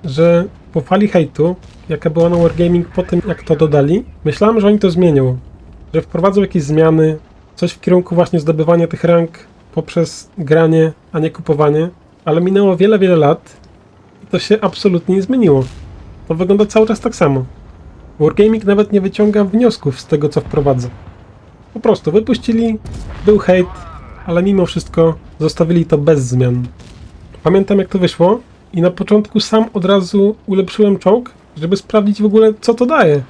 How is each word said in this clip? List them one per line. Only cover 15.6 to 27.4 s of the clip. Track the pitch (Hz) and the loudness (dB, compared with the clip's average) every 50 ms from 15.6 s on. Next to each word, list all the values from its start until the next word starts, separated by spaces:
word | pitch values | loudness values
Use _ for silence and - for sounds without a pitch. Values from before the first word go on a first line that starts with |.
| 131 - - - - - - - - - - - - - | 0 -4 -10 -18 -20 -20 -20 -20 -20 -20 -20 -20 -10 -8
To | 165 | -4
wygląda | 160 185 180 202 208 214 | -4 0 0 2 0 0
cały | 208 - 220 220 | 0 2 0 2
czas | 214 214 208 | 2 0 -4
tak | - 240 - | -4 -8 -2
samo. | - 180 147 139 131 127 - - - - - - - - - - - - - - - | 0 0 0 0 -2 -4 -6 -14 -20 -20 -20 -20 -20 -20 -20 -20 -20 -20 -20 -4 -2
Wargaming | 151 151 - - 208 220 226 220 208 | -2 0 2 2 2 2 2 0 0
nawet | 196 202 202 208 208 | 0 2 2 0 0
nie | 202 202 | 0 -2
wyciąga | 185 196 - - 208 214 208 208 202 | -2 -2 -2 0 0 2 2 0 0
wniosków | 190 190 220 247 233 226 - - 143 131 - | 0 0 2 2 2 0 0 -6 -6 -6 -6
z | - | -4
tego, | - 160 147 147 147 | -4 -2 -2 -2 -2
co | - 156 | -2 -4
wprowadza. | - - - 151 135 143 139 127 120 123 - - - - - - - - - - - - - - - - - | -4 -2 -4 0 0 0 0 0 -4 -8 -12 -16 -20 -20 -20 -20 -20 -20 -20 -20 -20 -20 -20 -20 -20 -16 -16
Po | 220 | -4
prostu | - 247 208 - - 156 | 0 0 0 0 -2 0
wypuścili, | 160 214 220 269 254 - - - 226 226 233 226 220 214 - - - - - - - - - | 0 0 0 0 -4 -2 -2 -2 -2 0 0 -2 -4 -6 -10 -14 -14 -14 -14 -14 -14 -2 0
był | 202 214 202 | 2 2 2
hejt, | - - 180 185 180 180 - - - - - - - - - - - | 2 2 2 2 0 -2 -6 -16 -18 -18 -20 -20 -20 -20 -20 -16 -8
ale | - 170 175 | -4 -2 0
mimo | 180 196 202 190 175 | 0 0 2 0 0
wszystko | 170 - 170 - - - 170 165 165 160 - - - - - | -2 -4 -8 -10 -6 0 2 2 2 0 -4 -14 -20 -10 -4
zostawili | 156 156 - - 170 160 175 170 165 | -4 -4 0 -2 0 2 2 0 2
to | 165 165 147 | 2 0 0
bez | 143 165 156 143 | 2 2 2 2
zmian. | 127 120 127 127 127 123 123 123 123 123 - - - - - - - - - - - - - - | 0 -2 0 0 0 0 -2 -4 -6 -8 -12 -20 -20 -20 -20 -20 -20 -20 -20 -20 -20 -20 -20 -4